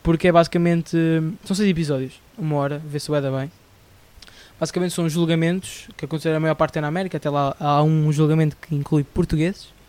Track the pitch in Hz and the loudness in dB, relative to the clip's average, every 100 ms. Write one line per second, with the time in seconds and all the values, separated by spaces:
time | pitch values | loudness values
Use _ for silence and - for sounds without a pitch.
0 | - 165 180 170 165 175 170 170 160 170 | 0 2 4 4 4 2 2 2 0 0
1 | 165 160 160 - - 196 208 165 151 135 | 2 2 0 -6 -6 0 2 2 0 -2
2 | 131 - - - 156 147 139 147 156 143 | -4 -12 -20 -8 -2 -2 -2 -4 -8 -8
3 | - 147 139 131 143 - _ _ - - | -2 -2 -2 -4 -6 -12 _ _ -20 -20
4 | - - - - - - 160 175 180 175 | -20 -20 -20 -20 -20 -8 -6 -2 -2 0
5 | 165 160 170 165 165 185 - - - - | -2 0 0 2 2 -2 -6 -16 -18 -14
6 | 143 156 160 156 160 151 156 160 147 170 | -8 -4 -2 0 0 0 0 0 -4 -4
7 | 190 156 151 143 139 - 147 147 151 156 | -4 -4 -2 0 -2 -2 0 2 4 4
8 | 151 147 151 160 156 - - 147 143 151 | 2 2 2 4 2 -2 -6 -6 0 0
9 | 139 - 170 156 165 202 - - | 0 -2 0 0 -2 -4 -16 -20